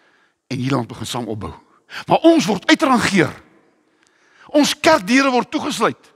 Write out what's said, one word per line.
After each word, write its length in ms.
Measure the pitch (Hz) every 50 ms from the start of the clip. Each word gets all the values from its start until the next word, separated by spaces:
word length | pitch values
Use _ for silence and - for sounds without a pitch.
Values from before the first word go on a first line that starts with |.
| _ _ _ _ _ _ _ _ _ -
en 60 | 127 113
hierdie 160 | 123 131 139
land 140 | 127 113 -
begin 180 | - - 110 -
saam 200 | - 120 120 101
opbou. 220 | 110 107 95 80 78 - _ _ _ _ _ - - - - -
Maar 180 | 175 - - 330
ons 180 | 330 302 165
word 200 | 190 202 185 - -
uitrangeer. 640 | 311 - 320 269 254 214 175 - 190 185 143 101 - - _ _ _ _ _ _ _ _ _ _ _ _ _ _ _ _ _ _ _ _ - -
Ons 220 | - - 277 - -
kerkdeure 540 | - - 330 320 - 180 185 247 269 277 277
word 160 | 247 240 202 -
toegesluit. 600 | - 294 - 302 202 185 226 165 123 _ _ _ _